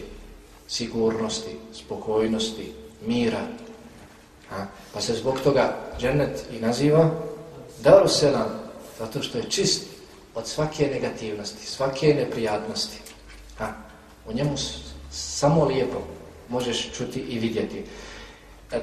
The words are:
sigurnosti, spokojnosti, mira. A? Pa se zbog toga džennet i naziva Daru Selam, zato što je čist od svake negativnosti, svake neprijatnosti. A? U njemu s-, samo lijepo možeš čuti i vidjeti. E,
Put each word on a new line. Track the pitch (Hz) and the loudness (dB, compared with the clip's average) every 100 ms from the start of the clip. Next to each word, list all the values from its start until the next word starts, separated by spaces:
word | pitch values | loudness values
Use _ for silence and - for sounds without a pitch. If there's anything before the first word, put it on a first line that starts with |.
| - - - - - - - | -8 -14 -18 -20 -20 -20 -10
sigurnosti, | - 117 120 110 110 110 - - - - | -6 -4 2 2 2 -2 -4 -8 -12 -14
spokojnosti, | - - 101 110 107 110 110 110 - 98 - - - 220 | -16 -10 -8 0 2 4 2 -2 -4 -10 -12 -18 -10 -2
mira. | 240 233 202 - - - - - - - - - - - | 2 2 0 -4 -10 -14 -18 -18 -20 -20 -20 -20 -20 -12
A? | 98 101 - - | -8 -8 -12 -12
Pa | 107 | -6
se | 104 | -2
zbog | 113 131 135 | 0 0 2
toga | 147 123 117 - - - | 4 4 4 0 -8 -4
džennet | 160 147 131 - - | 0 2 2 -2 -8
i | 117 | -4
naziva | 113 123 147 151 160 - - - - - - - | -2 2 6 8 6 4 -6 -10 -14 -16 -16 2
Daru | 143 190 190 | 10 10 10
Selam, | - 147 117 107 - - - - - | 6 4 4 0 -4 -10 -14 -16 -10
zato | 113 131 | -6 -4
što | 120 123 | -4 -4
je | 107 | -2
čist | - 185 - - - - - - - | 0 2 0 -4 -16 -20 -20 -12 -10
od | 113 | -6
svake | - 151 - 147 | -2 -2 2 0
negativnosti, | 127 120 - 113 104 104 - - | 2 -2 -4 -6 -6 -8 -10 -12
svake | - 135 - 156 | -2 -2 4 4
neprijatnosti. | 139 123 120 110 107 110 - - - - - - - - - | 4 2 -2 -2 -2 -4 -6 -6 -8 -16 -18 -20 -20 -20 -8
A? | 107 - - - - - - | -8 -8 -14 -20 -20 -18 -8
U | |
njemu | 117 147 143 | -2 -2 -2
s-, | - - - - - | -4 -8 -12 -14 -12
samo | - - - 143 165 147 | -10 -8 2 4 6 4
lijepo | - - 82 82 - - - - | 2 0 -2 -8 -12 -16 -20 -6
možeš | 123 120 113 - - | -2 -2 -2 -4 -6
čuti | 123 - | -6 -6
i | - 120 | -4 -2
vidjeti. | 113 110 - - - - - - - - - - - | 0 0 -2 -6 -10 -14 -16 -16 -16 -20 -20 -20 -8
E, | 113 | -6